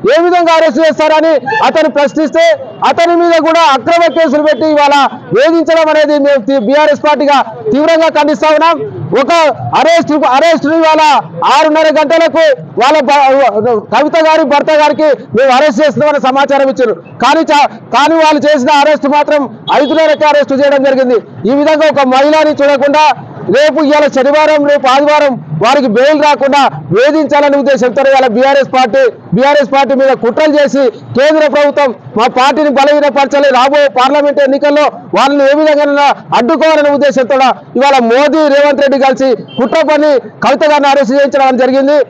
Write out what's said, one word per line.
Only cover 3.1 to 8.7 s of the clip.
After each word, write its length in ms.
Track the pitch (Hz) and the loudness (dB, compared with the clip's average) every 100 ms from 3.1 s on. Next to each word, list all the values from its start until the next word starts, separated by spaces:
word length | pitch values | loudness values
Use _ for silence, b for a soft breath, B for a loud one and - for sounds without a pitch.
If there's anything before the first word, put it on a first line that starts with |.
| 339 | 2
మీద 140 | 339 330 320 | 2 0 0
కూడా 160 | 330 320 269 | 2 2 0
అక్రమ 280 | 262 339 339 302 | 0 0 0 0
కేసులు 260 | 320 294 302 | 0 0 0
పెట్టి 180 | 277 311 | 0 0
ఇవాళ 220 | 302 285 285 262 - - 214 | 0 2 2 0 -4 -4 0
వేధించడం 500 | 294 330 302 330 311 | 2 0 0 0 0
అనేది 240 | 302 294 294 277 | 0 0 0 0
మేము 140 | 277 214 | 0 0
తీ-, 140 | 277 208 | -2 0
బీఆర్ఎస్ 380 | 285 302 294 302 | 0 2 0 -2
పార్టీగా 320 | 294 285 277 226 - 220 | 0 0 0 -2 -6 -4
తీవ్రంగా 360 | 247 311 330 320 302 | -2 0 0 0 0
ఖండిస్తా 300 | 294 294 311 302 | -2 0 0 2
ఉన్నాం. 200 | 320 | 0